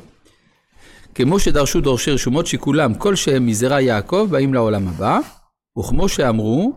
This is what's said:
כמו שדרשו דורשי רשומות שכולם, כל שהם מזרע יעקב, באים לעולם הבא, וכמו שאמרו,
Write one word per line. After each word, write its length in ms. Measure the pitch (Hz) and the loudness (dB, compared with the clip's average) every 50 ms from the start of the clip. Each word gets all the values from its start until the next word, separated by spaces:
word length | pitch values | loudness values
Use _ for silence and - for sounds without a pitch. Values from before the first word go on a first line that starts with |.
| - - _ _ _ _ _ _ _ _ _ _ _ _ _ - - - - - - - - | -14 -20 _ _ _ _ _ _ _ _ _ _ _ _ _ -20 -20 -20 -20 -20 -20 -10 -4
כמו 240 | - 123 139 185 202 | -2 0 2 2 2
שדרשו 420 | - 214 - 147 139 - - 117 | 2 4 4 2 2 0 0 0
דורשי 300 | 113 139 127 117 - 156 | 0 0 0 0 0 0
רשומות 360 | 139 120 - 117 123 160 - | -2 0 0 0 0 -2 -2
שכולם, 460 | - - 120 - 143 139 156 147 117 104 | -2 -4 -4 -2 0 0 2 2 0 0
כל 220 | - - 202 196 | 0 0 0 0
שהם 300 | - - 156 139 131 123 | 0 0 0 0 0 0
מזרע 360 | 117 110 104 123 131 143 139 | 0 0 0 0 0 2 2
יעקב, 460 | 131 123 110 104 98 - 175 196 220 196 | 2 2 0 0 -2 -2 -2 -2 0 0
באים 220 | 151 139 139 135 135 | 0 0 0 0 0
לעולם 340 | 123 113 107 107 101 98 | 0 0 0 0 0 -2
הבא, 320 | 90 87 - 95 117 170 240 311 - - - _ _ _ _ _ _ - 120 | -4 -4 -4 -2 -2 0 -2 -2 -6 -10 -20 _ _ _ _ _ _ -10 -8
וכמו 300 | 110 - 127 147 190 196 | -4 0 0 2 2 2
שאמרו, 640 | - - 143 123 110 110 107 110 117 151 208 269 - | 0 0 0 0 0 0 0 0 0 0 0 -2 -4